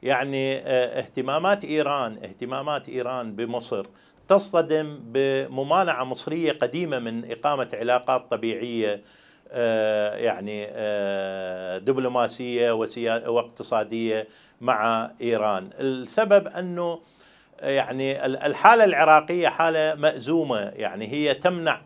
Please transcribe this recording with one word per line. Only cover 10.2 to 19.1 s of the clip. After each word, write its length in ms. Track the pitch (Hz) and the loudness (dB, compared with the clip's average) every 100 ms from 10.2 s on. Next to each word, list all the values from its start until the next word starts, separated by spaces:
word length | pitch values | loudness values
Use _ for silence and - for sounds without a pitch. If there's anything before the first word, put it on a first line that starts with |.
| 117 104 101 104 104 | -2 -2 -6 -8 -8
آه، 1080 | - 107 104 98 98 95 95 92 92 92 92 | -6 -4 -2 -2 -2 -4 -6 -8 -8 -6 -4
دبلوماسية 960 | 98 131 127 123 120 - 123 120 120 | 0 0 2 2 0 -2 -4 2 2
وسيا-، 560 | 113 110 - 117 113 113 | 2 -2 -2 -2 -2 0
واقتصادية 1000 | 117 117 - - 139 107 113 113 110 110 - - _ | 0 0 -10 -2 -2 0 -2 0 -2 -4 -14 -20 _
مع 500 | 123 113 113 113 117 - | -2 0 2 0 -2 -6
إيران. 480 | 120 113 107 98 95 - | -2 0 0 -2 -6 -6
السبب 680 | 135 131 123 - 214 202 - | -4 -4 -4 -2 4 4 4
أنه، 520 | 175 180 175 175 165 _ _ - _ _ - | -8 -8 -4 -6 -6 _ _ -20 _ _ -8
آه، 80 | 143 | 0
يعني 560 | 139 - 131 135 139 135 | 0 0 -2 -2 0 -2
ال-، 120 | 135 | -2
الحالة 400 | 147 - - 233 | -2 6 8 8
العراقية 640 | 208 147 156 | 6 6 8